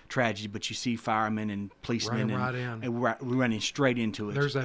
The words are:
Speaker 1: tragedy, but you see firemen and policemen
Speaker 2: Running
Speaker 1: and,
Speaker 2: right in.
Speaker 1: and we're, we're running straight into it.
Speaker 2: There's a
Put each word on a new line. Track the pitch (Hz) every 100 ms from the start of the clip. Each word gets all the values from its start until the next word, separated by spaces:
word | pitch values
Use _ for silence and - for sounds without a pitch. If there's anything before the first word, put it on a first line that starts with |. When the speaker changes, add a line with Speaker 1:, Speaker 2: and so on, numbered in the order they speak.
| -
Speaker 1:
tragedy, | - 117 101 107
but | 104 -
you | 110
see | 123 117
firemen | - 110 107 107 107
and | 101 101 -
policemen | - 120 107 120 123
Speaker 2:
Running | 127
Speaker 1:
and, |
Speaker 2:
right | 127 123
in. | 123 113
Speaker 1:
and | 123 120
we're, | 120 113
we're | 131 127
running | 123 110
straight | - - 139 120
into | 113 104 104
it. |
Speaker 2:
There's | 135 143
a | 139